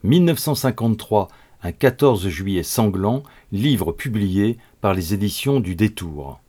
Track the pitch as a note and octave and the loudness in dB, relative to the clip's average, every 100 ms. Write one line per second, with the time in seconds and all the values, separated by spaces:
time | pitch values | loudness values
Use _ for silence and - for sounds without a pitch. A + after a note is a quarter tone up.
0 | F#2+ D#3+ E3+ D3+ - D3 C3 A#2+ A#2 G#2+ | 4 4 4 2 -2 -2 -2 0 -2 -2
1 | - G#2+ F#2+ - _ _ F2 E2 C3+ A2+ | 0 0 0 -10 _ _ -10 2 2 4
2 | C#3+ A2 F#2+ E2 G2 F#2 E2 - A2 F#2+ | 2 4 -2 -4 -2 -2 -2 0 0 2
3 | G2 B2+ C#3+ - _ G2+ C3 A#2+ E2+ D#2+ | 0 -2 -6 -20 _ -2 0 0 0 -6
4 | C#3 G#2+ G2+ F#2 G#2 A#2 _ _ G#2+ F#2+ | -4 -2 0 2 0 -2 _ _ -2 -2
5 | E2+ G2+ G#2 - C#3 C#3 F#2 F2 G#2+ - | -2 -2 -2 -2 0 0 0 0 0 0
6 | F2 D2 C#2 C2 | -10 -10 -12 -16